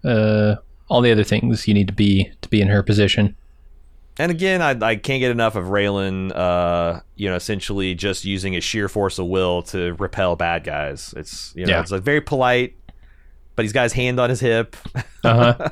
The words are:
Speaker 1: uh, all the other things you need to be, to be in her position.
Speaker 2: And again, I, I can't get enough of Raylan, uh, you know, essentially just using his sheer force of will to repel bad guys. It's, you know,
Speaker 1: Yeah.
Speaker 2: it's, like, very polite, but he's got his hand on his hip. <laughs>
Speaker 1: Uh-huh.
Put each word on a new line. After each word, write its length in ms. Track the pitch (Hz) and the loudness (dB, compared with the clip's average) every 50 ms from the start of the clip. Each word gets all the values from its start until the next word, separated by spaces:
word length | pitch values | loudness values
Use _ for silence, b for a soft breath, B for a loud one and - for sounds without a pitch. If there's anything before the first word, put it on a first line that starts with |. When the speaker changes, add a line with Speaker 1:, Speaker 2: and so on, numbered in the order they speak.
| - | 0
Speaker 1:
uh, 520 | 127 117 107 107 107 107 107 104 104 107 - - - - - - - | 2 2 2 2 2 4 4 4 2 2 0 -4 -18 -20 -20 -4 0
all 120 | - 123 | 2 4
the 100 | 123 120 | 6 6
other 120 | 113 104 101 | 4 4 4
things 440 | - 107 104 - 123 117 107 - | 2 0 0 2 0 0 0 2
you 60 | - 104 | 2 4
need 140 | 101 101 | 4 2
to 60 | 95 98 | 2 2
be, 380 | - 104 101 98 95 101 - - - | 2 4 4 4 4 2 -2 -6 -18
to 80 | - - | -6 0
be 120 | - 107 | 2 2
in 60 | 101 98 | 4 4
her 120 | 101 101 | 2 2
position. 540 | 98 - 104 104 104 95 - - 104 101 - - - - - _ - - - - - - - - - - - | 2 2 2 4 4 2 4 2 0 0 -2 -6 -20 -20 -20 _ -20 -20 -20 -20 -20 -20 -20 -20 -20 -18 -6
Speaker 2:
And 140 | - 165 175 | -4 -2 -2
again, 300 | 175 160 190 190 190 180 165 | 0 0 0 0 2 2 2
I, 60 | 147 135 117 110 | 2 0 2 0
I 120 | 113 113 | 0 0
can't 240 | 104 - - 135 131 | 0 -2 -2 0 2
get 100 | 127 123 | 2 0
enough 260 | 120 117 113 110 107 | 2 2 0 0 0
of 100 | 104 87 | -2 -4
Raylan, 720 | 92 101 101 101 101 101 98 98 95 95 95 95 95 - | 0 0 0 2 2 0 0 -2 -2 -4 -4 -6 -6 -4
uh, 680 | - 90 90 87 87 87 87 87 87 85 85 85 80 - - - | -2 0 0 2 2 2 0 0 0 0 -2 -4 -6 -10 -18 -12
you 140 | - 101 95 | -6 -4 -4
know, 60 | 90 | -4
essentially 580 | 90 - - 107 95 - - 101 98 95 92 92 | -4 -4 -4 -6 -6 -4 -6 -4 -2 -2 -2 -4
just 320 | 82 98 101 92 - - | -4 -4 -4 -4 -4 -4
using 280 | 98 98 92 92 98 92 | -6 -6 -4 -4 -4 -4
his 100 | 87 - | -4 -4
sheer 260 | - - 110 101 95 | -4 -4 -4 -4 -2
force 300 | - 104 101 95 - - | -2 -2 -2 -2 -2 -4
of 80 | 92 | -4
will 340 | 87 92 95 92 90 87 87 85 | -2 0 0 0 0 0 -2 -4
to 300 | - - 95 87 87 85 82 | -6 -6 -4 -4 -4 -4 -6
repel 360 | 98 92 - - 95 90 87 | -8 -6 -2 -2 0 0 0
bad 280 | 82 87 85 85 82 78 | 0 -2 -2 -2 -4 -4
guys. 500 | 76 73 73 73 71 71 - - - - | -6 -6 -6 -6 -6 -8 -12 -14 -14 -14
It's, 380 | - 78 - - - - - - | -14 -14 -14 -14 -16 -16 -14 -10
you 100 | 85 92 | -6 -2
know, 60 | - 87 | 0 0
Speaker 1:
Yeah. 80 | 85 | 0
Speaker 2:
it's, 100 | 82 85 | -2 -4
like, 100 | 98 95 | -6 -4
very 200 | 92 139 143 151 | -2 0 0 0
polite, 540 | 143 - 151 131 127 123 123 123 127 127 - - - - - - - - - - - - - - - - - | -2 -2 -2 0 2 2 2 2 0 -2 -6 -18 -20 -20 -20 -20 -20 -20 -20 -20 -20 -20 -20 -20 -20 -10 -4
but 80 | - 113 | -4 -4
he's 100 | 104 104 | 0 0
got 100 | 135 123 | 0 0
his 100 | 117 - | 0 0
hand 260 | 127 123 127 123 123 | 0 -2 0 0 0
on 100 | 123 120 | 0 0
his 100 | 127 117 | 0 0
hip. 360 | 131 120 113 113 117 113 - - | 0 0 2 0 0 -4 -10 -16
<laughs> 240 | - - - 127 - - - - - | -16 -10 -10 -10 -10 -10 -12 -2 2
Speaker 1:
Uh-huh. 460 | 120 113 120 120 120 120 127 135 143 | 4 6 6 6 4 4 2 -2 -8